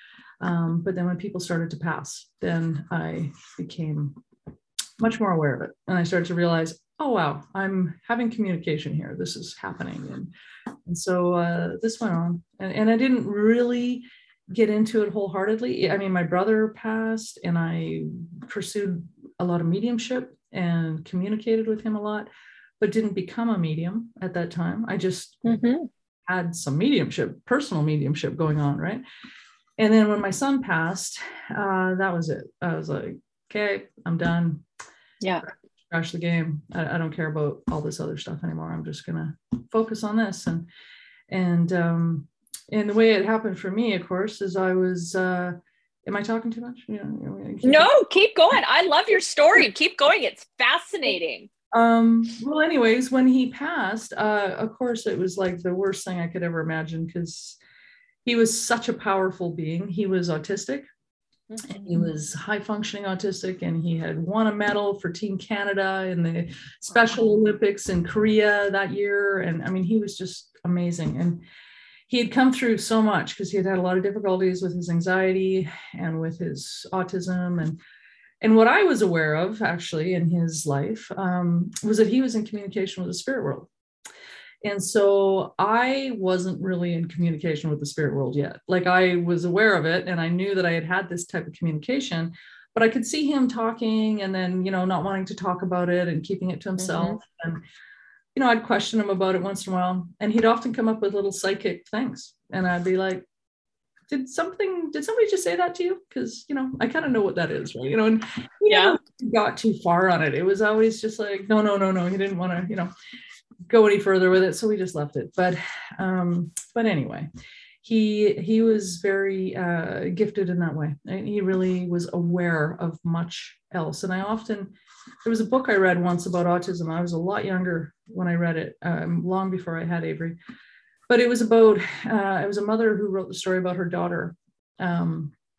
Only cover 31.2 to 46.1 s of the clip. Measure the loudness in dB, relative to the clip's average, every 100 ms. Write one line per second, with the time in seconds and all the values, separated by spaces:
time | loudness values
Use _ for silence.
31.2 | -14 -16 -10 -4 0 2 2 0 0 0
32.2 | -2 -4 -8 _ -4 -4 -4 -6 -6 -12
33.2 | _ _ _ -4 -2 -4 -8 _ -4 -2
34.2 | 0 0 0 -2 _ _ -20 _ _ _
35.2 | -4 -4 -6 -20 _ _ _ -4 -4 -4
36.2 | 0 0 0 -6 -6 -6 -4 -2 -4 -4
37.2 | -4 -2 -4 -4 -6 -4 -6 -6 -8 -8
38.2 | -10 -8 -6 -6 -8 -8 -8 -10 -8 -6
39.2 | -6 -10 _ -8 -2 -2 -2 -4 -4 -2
40.2 | -2 -4 -4 -4 -8 -18 -20 -20 -20 _
41.2 | _ -2 0 2 2 2 2 2 0 -2
42.2 | -6 _ _ -18 -4 -2 2 6 6 6
43.2 | 4 0 0 -4 -4 -2 0 0 -2 -4
44.2 | -4 -4 -4 0 2 2 2 0 -4 -2
45.2 | 0 -2 -4 -8 _ _ _ _ -6